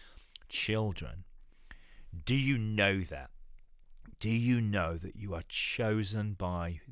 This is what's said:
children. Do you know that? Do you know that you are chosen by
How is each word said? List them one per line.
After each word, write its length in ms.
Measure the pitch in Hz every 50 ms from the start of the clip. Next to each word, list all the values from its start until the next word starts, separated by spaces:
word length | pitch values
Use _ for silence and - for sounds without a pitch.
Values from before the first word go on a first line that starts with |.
| - - - - - - - - - -
children. 760 | - - - - 107 110 110 104 85 - - 62 - 92 92 - - - - - - - - - - - - - - - - - - 85 -
Do 80 | - 123
you 240 | 139 135 135 139
know 440 | 120 110 107 107 104 101 98 98 98
that? 280 | 90 - 76 69 65 - - - - - - - - - - - - - - - - - - -
Do 100 | - 110
you 320 | 113 117 117 123 123 120
know 360 | 113 104 104 98 85 82 82
that 180 | 82 90 - -
you 200 | 107 107 101 87
are 80 | 82 82
chosen 840 | - - - - - - - 117 110 110 110 107 95 104 107 104 107 101
by 460 | - 95 90 90 87 85 85 87 80 - -